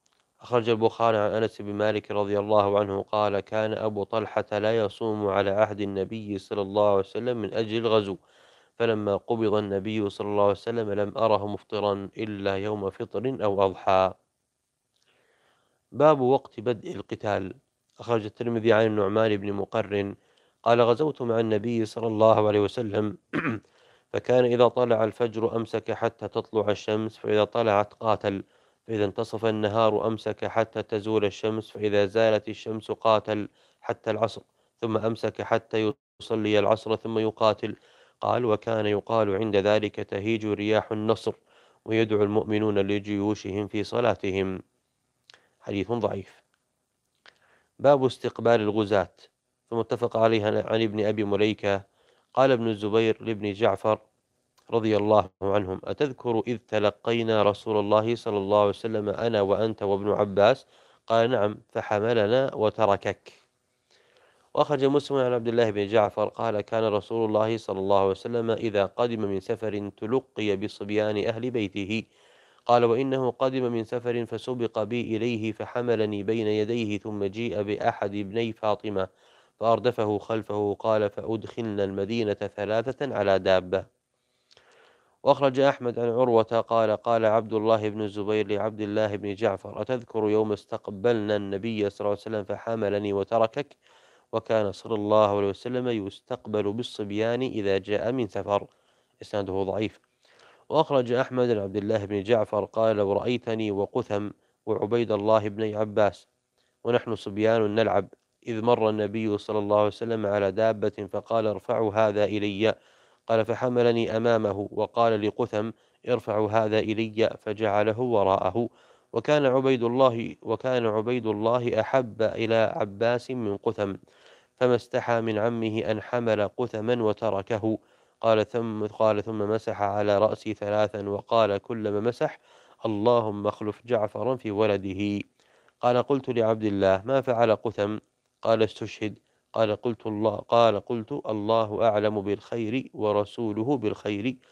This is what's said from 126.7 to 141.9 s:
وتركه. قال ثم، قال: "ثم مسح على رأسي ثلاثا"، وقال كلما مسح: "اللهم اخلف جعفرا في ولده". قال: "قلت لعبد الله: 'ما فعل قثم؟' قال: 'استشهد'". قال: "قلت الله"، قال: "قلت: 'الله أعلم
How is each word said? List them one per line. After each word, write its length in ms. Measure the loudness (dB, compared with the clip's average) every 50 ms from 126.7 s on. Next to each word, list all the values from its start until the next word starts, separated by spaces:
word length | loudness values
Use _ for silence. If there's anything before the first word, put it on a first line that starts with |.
| -4 -4 -2 -2 0 2 2
وتركه. 760 | 0 0 0 -2 -2 -2 -2 -4 -4 -4 -2 -2 -2 -2 -4 -6 _ _ _ _ _ _ _
قال 260 | 2 2 4 4 2 0
ثم، 380 | -2 -4 -4 -4 -4 -6 -6 -6
قال: 360 | -2 0 2 2 2 2 -2
"ثم 140 | -4 -4 -4 -2 -2
مسح 300 | -2 -2 -4 -6 -4 -4
على 360 | -4 -2 -2 0 2 2 4 4
رأسي 360 | 4 2 2 -2 -6 -10 -8
ثلاثا"، 560 | -6 -4 -2 0 0 0 0 -2 -6 -6 -6
وقال 480 | -6 -6 -4 0 2 2 2 2 0 -2
كلما 420 | -4 -6 -8 -6 -4 -2 -2 0
مسح: 400 | 0 -2 -2 -2 -4 -4 -4 -10 _ _ -20 _ _ _ _ _ -4
"اللهم 640 | -4 -2 2 2 4 4 4 2 0 -4 -2 -4 -4
اخلف 340 | -4 -4 -6 -8 -8 -8 -4
جعفرا 500 | -2 -2 0 0 -2 -4 -4 -4 -4 -4
في 160 | -4 -6 -4
ولده". 680 | 0 0 2 2 2 0 -2 -6 -4 -4 -2 -2 -2 -4 -6 -10 _ _ _ _ _ _ _ _ _ _
قال: 220 | 0 2 2 2 2
"قلت 260 | 0 -2 -2 -2 -2
لعبد 340 | 0 0 2 2 2 2 0
الله: 380 | -2 0 2 4 4 4 2 2
'ما 160 | 0 0 0
فعل 340 | 0 0 2 2 4 4 2
قثم؟' 420 | 2 0 -4 -4 -2 -4 -4 -4 -8 -10 _ _ _ _ _ _ _
قال: 220 | 0 0 2 2 2
'استشهد'". 560 | 0 -2 -6 -12 -12 -8 -6 -6 -6 -6 -10 _ _ _ _ _ _ -2
قال: 220 | 0 0 0 0
"قلت 320 | -2 -4 -4 -6 -4 -6 -6
الله"، 280 | -4 -2 0 -2 -2
قال: 440 | -2 -2 2 4 4 6 4 4 0
"قلت: 320 | -2 -4 -6 -6 -6 -6
'الله 760 | -8 -8 -6 -6 -6 -4 0 0 0 0 0 0 -2 0 2
أعلم 340 | 2